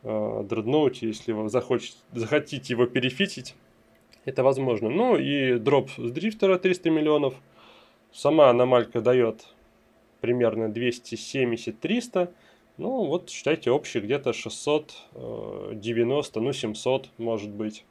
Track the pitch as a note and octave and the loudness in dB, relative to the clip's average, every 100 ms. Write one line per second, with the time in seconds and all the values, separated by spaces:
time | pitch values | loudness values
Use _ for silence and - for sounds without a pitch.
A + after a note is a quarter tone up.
0 | A2 G#2+ G#2+ A2 G2+ A2+ G#2+ D3 C#3+ B2+ | -4 -4 -4 -4 -4 -4 0 2 2 0
1 | A2+ G#2+ - G#2+ G#2+ A#2+ A#2+ B2 - - | -6 -6 -6 -4 0 -2 0 -2 -2 -18
2 | _ A#2+ A2 D3+ D3 C#3 - A#2 B2 - | _ -8 0 0 -2 -10 -6 0 2 2
3 | B2+ - G3 - - - _ _ _ _ | -2 -2 -2 -2 -16 -20 _ _ _ _
4 | _ _ - C3+ C3 C3 C3 A2 A2 D3+ | _ _ -8 2 2 4 0 0 0 0
5 | B3 F#3 C3+ C#3+ C3 B2 A2 C#3+ C#3 - | 2 2 2 0 2 2 4 2 2 -8
6 | A#2 B2+ G3+ G#3+ G3 F#3 F#3 F3+ E3+ D#3+ | -8 -4 -4 0 2 4 2 0 0 2
7 | D3+ D3+ C#3 - _ _ - - - _ | 4 2 2 -4 _ _ -20 -20 -20 _
8 | _ - D3+ D#3 C#3 A#2+ B2+ B2+ A2+ A#2+ | _ -2 2 8 8 8 6 4 2 0
9 | A2+ B2+ A#2 A2 - _ _ _ _ _ | 2 4 4 0 -14 _ _ _ _ _
10 | _ _ A2+ B2 A#2 A2 A2+ G#2+ B2 A#2+ | _ _ -2 2 2 2 -4 -2 -2 -4
11 | - A2 - C#3 B2+ A#2+ - A2+ D#3 A#3 | -8 -12 -6 -2 0 0 -6 -8 -2 -2
12 | A#3+ - F3+ - _ _ _ - F#3 C4 | -2 -2 -4 -6 _ _ _ -10 -6 -2
13 | F3 E3 - - - D#3 - B2 - B2 | -2 -2 -4 -6 -2 0 2 0 0 -6
14 | G2+ C#3 C3+ A2+ A2+ - - D3+ D3+ - | -2 -2 -2 -4 -8 -8 -2 -2 -2 -20
15 | - - B2 A2+ G#2+ G2+ G2 A2 G#2 A#2 | -20 -16 -12 -10 -10 -12 -12 -10 -4 0
16 | A#2+ C#3 D3 - A#2 C3+ A2 G#2 C3 C3 | 2 0 -2 -4 -4 -4 -6 -4 -2 -2
17 | C3 _ A#2 A2 G#2 G#2 G#2+ G#2 _ | -4 _ -6 -6 -6 -8 -8 -8 _